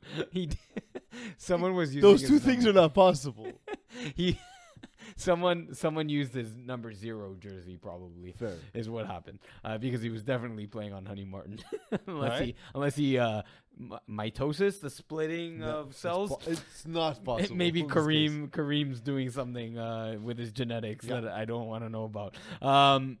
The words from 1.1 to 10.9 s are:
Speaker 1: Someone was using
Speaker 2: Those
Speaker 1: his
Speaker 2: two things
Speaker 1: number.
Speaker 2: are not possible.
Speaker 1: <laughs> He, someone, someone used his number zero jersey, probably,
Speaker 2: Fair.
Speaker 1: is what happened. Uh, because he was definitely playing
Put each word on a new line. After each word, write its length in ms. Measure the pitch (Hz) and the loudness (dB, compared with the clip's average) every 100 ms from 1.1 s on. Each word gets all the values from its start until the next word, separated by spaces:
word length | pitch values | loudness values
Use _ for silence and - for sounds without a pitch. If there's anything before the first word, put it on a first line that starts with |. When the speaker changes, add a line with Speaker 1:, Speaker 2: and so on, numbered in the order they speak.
| 240 233 - | -12 -12 -12
Speaker 1:
Someone 360 | - 175 180 180 | -2 0 2 0
was 200 | 156 139 | 0 8
using 120 | 202 | 8
Speaker 2:
Those 140 | 196 | 8
Speaker 1:
his 80 | 135 | 8
Speaker 2:
two 100 | 285 | 6
things 260 | 247 247 240 | 6 6 8
Speaker 1:
number. 140 | 196 | 10
Speaker 2:
are 40 | |
not 100 | 165 | 8
possible. 540 | 196 185 156 135 107 113 - - 427 | 10 8 8 -2 -8 -12 -12 -12 -12
Speaker 1:
<laughs> 320 | _ 240 247 - | _ -10 -8 0
He, 240 | 180 - 719 762 679 605 - _ 214 - | 0 0 -4 -20 -20 -20 -20 _ -18 -6
someone, 580 | 180 170 180 175 160 | 0 2 4 0 -2
someone 340 | 131 165 156 151 | -2 -2 0 0
used 240 | 147 139 | 0 0
his 200 | 127 113 | -4 -6
number 400 | 113 123 127 113 | -10 -10 -8 -8
zero 420 | 104 113 110 101 95 | -10 -8 -8 -8 -12
jersey, 380 | 101 95 90 90 | -12 -14 -12 -14
probably, 540 | 104 87 90 87 90 | -12 -12 -14 -14 -16
Speaker 2:
Fair. 220 | - 117 85 107 | -8 -8 -8 -10
Speaker 1:
is 160 | 117 110 | -8 -6
what 160 | 117 104 | -6 -6
happened. 320 | 90 - 101 - - | -8 -10 -18 -20 -14
Uh, 140 | 107 110 | -8 -4
because 240 | 127 120 | -2 -2
he 80 | 117 | -4
was 140 | 113 | -6
definitely 440 | 107 127 120 110 104 | -4 -4 -4 -8 -10
playing 260 | 110 104 | -10 -10